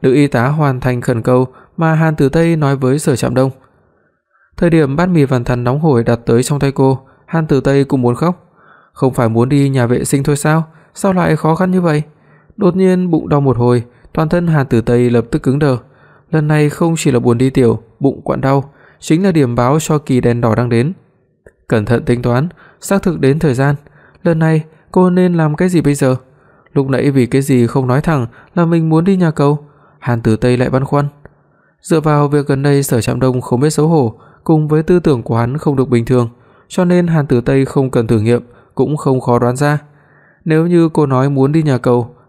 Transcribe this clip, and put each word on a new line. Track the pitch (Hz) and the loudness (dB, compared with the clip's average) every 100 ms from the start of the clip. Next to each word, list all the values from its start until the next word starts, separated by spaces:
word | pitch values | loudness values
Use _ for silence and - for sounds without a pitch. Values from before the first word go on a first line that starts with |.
nữ | 135 | 0
y | 131 143 | 2 2
tá | 123 127 | 0 -2
hoàn | 151 143 127 | 0 -2 -2
thành | 127 123 | -4 -4
khẩn | 135 117 | -4 -2
cầu | 127 127 127 - _ - | 0 0 0 -6 _ -4
mà | 165 | 0
Hàn | 160 160 156 | 2 0 0
Tử | 135 | 0
Tây | 165 165 160 | 2 0 0
nói | 139 135 | 0 0
với | 127 147 | 0 0
Sở | 156 123 | 0 -2
Trạm | 127 123 | 0 0
Đông. | 131 - _ _ _ _ _ _ _ _ _ - | -2 -4 _ _ _ _ _ _ _ _ _ -4
Thời | 175 | 0
điểm | 165 139 147 | 2 0 -2
bát | 180 | 0
mì | 170 135 | 0 0
vằn | 127 | 0
thắn | 123 123 | -2 -4
nóng | 123 143 | -2 -2
hổi | 160 120 | 0 0
đặt | 120 117 - | 0 -2 0
tới | 117 | 0
trong | 127 143 | 0 -2
tay | 139 | -2
cô, | 135 135 131 - _ - | 0 0 0 -6 _ -6
Hàn | 160 160 | -4 0
Tử | 135 | 0
Tây | 139 139 | 2 0
cũng | 139 135 | 0 0
muốn | 120 120 | 0 0
khóc. | 165 180 _ _ _ _ _ | -2 -4 _ _ _ _ _
Không | - 135 | -4 -2
phải | 117 117 | 0 0
muốn | 113 127 | 0 0
đi | 143 139 | 2 0
nhà | 139 151 | 0 0
vệ | 123 | 0
sinh | - 139 | -2 -2
thôi | 139 143 | -2 -2
sao? | 160 160 156 - _ | 0 0 -2 -10 _
Sao | - 196 | -6 -2
lại | 185 165 156 | 0 0 0
khó | 156 165 | 0 0
khăn | 185 | 0
như | 185 | 0
vậy? | 170 151 151 _ _ _ _ - | 0 -2 -4 _ _ _ _ -2
Đột | 175 180 | 0 2
nhiên | 185 185 180 | 2 2 0
bụng | 160 - | -2 0
đau | 147 | 0
một | 139 117 | 0 2
hồi, | 123 123 120 _ - | 2 0 -2 _ -10
toàn | - 160 | -6 -2
thân | 175 170 | 0 0
Hàn | 156 131 | 0 0
Tử | 117 | 0
Tây | 117 120 123 | 2 2 2
lập | 120 113 | 0 -2
tức | 151 | -4
cứng | 139 143 | -2 0
đờ. | 147 123 - _ _ _ _ | 0 -2 -6 _ _ _ _
Lần | 156 151 | -2 0
này | 151 147 | 0 0
không | 147 170 165 | 0 -2 0
chỉ | 147 | 0
là | 123 | 0
buồn | 123 117 | 2 2
đi | 131 | 0
tiểu, | 139 120 113 - - | 2 2 0 -6 -4
bụng | 139 - | -4 -4
quặn | - 127 | -6 -4
đau, | 135 139 139 _ - _ | -2 -2 -4 _ -20 _
chính | - 160 | -2 0
là | 196 | 2
điểm | 160 127 120 | 2 0 0
báo | 123 156 | 0 0
cho | - 151 | 0 -2
kỳ | 147 127 | 0 0
đèn | 120 117 | 0 0
đỏ | 117 110 | 0 0
đang | 120 | 0
đến. | 117 143 - _ _ _ _ _ _ - | 0 -2 -6 _ _ _ _ _ _ -4
Cẩn | 117 107 | -2 0
thận | 117 123 | -2 0
tính | 120 | -2
toán, | 123 120 175 - - _ | 0 -2 -2 -8 -20 _
xác | - 196 | -4 -2
thực | 196 160 | -2 0
đến | 135 156 | 0 2
thời | 156 | 0
gian. | 120 139 143 - _ _ _ | 0 0 -2 -8 _ _ _
Lần | 175 160 | -2 0
này | 160 160 160 _ _ | 2 0 -2 _ _
cô | 185 185 | 0 2
nên | 180 180 | 2 2
làm | 170 156 151 | 2 0 0
cái | 185 | 0
gì | 175 | 0
bây | 147 | 0
giờ? | 143 131 127 - _ _ _ _ | 0 0 -2 -6 _ _ _ _
Lúc | 143 135 | -4 -2
nãy | 131 143 | 0 0
vì | 135 120 | 2 2
cái | 135 | 0
gì | 139 127 117 | 0 2 2
không | 139 127 | 0 0
nói | 131 | 0
thẳng | 170 147 117 - - 180 | 0 -2 -4 -10 -8 -2
là | 165 | 0
mình | 170 160 | 0 2
muốn | 160 | 2
đi | 180 190 | 2 2
nhà | 165 | 0
cầu? | 147 143 147 - _ _ _ | 2 0 0 -6 _ _ _
Hàn | - 120 | -4 -2
Tử | 117 110 | 0 0
Tây | 123 123 | 2 0
lại | 127 | 0
băn | 127 135 | -2 -2
khoăn. | 143 143 - - _ _ _ _ _ | -2 -2 -8 -20 _ _ _ _ _
Dựa | - 160 | -2 -2
vào | 156 147 143 | 2 2 2
việc | 147 143 | 0 -2
gần | 139 | -2
đây | 143 139 | 0 0
Sở | 139 120 | 0 -2
Trạm | 131 127 | -2 -2
Đông | 131 123 | 0 -2
không | - 123 | -2 0
biết | 151 | 0
xấu | 151 156 | 0 0
hổ, | 160 117 - - _ | 2 0 -4 -18 _
cùng | - 156 151 | 0 0 2
với | 151 | 0
tư | 160 180 | 2 0
tưởng | 160 123 | 2 0
của | - 113 | -2 -2
hắn | 117 147 | -2 -4
không | 147 135 | -2 -2
được | 127 | 0
bình | 120 117 | 0 0
thường, | 127 117 - _ _ - | 0 -2 -6 _ _ -10
cho | - 180 | -2 0
nên | 180 175 | 2 2
Hàn | 160 147 | 0 0
Tử | 123 | 0
Tây | 120 135 131 | 0 0 0
không | 143 131 | -2 0
cần | 123 117 | 0 0
thử | 113 | 0
nghiệm, | 110 120 - - _ - | 2 0 -4 -20 _ -4
cũng | 131 151 | -2 -2
không | 143 131 | -2 -2
khó | 123 120 | 0 0
đoán | 120 127 | 0 -2
ra. | 147 147 - _ _ _ _ _ 165 | -2 -2 -6 _ _ _ _ _ -2
Nếu | 156 170 | 0 2
như | 170 165 | 2 2
cô | 160 143 | 0 0
nói | 131 139 | 0 0
muốn | 139 135 | 0 0
đi | 160 | 0
nhà | 151 127 | 0 0
cầu, | 131 123 117 - | 0 0 -2 -10